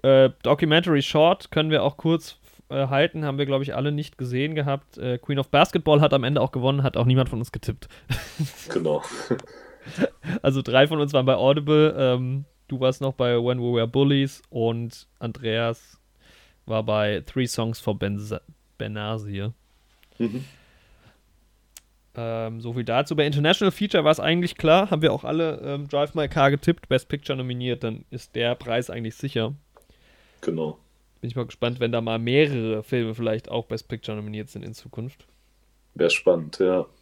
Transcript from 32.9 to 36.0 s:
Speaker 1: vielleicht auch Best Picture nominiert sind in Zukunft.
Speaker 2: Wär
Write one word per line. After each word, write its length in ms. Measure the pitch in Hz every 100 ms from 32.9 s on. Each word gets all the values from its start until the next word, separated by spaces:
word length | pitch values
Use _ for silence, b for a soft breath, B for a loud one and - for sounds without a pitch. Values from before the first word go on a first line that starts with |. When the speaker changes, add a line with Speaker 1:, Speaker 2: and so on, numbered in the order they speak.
| 127 113
Speaker 1:
vielleicht 360 | 110 117 110 -
auch 160 | 117 -
Best 220 | 113 -
Picture 280 | 110 - 107
nominiert 320 | 107 107 107
sind 140 | 101
in 100 | -
Zukunft. 520 | 113 123 - 120 _ _ _ _ _ _ _ _
Speaker 2:
Wär 160 | -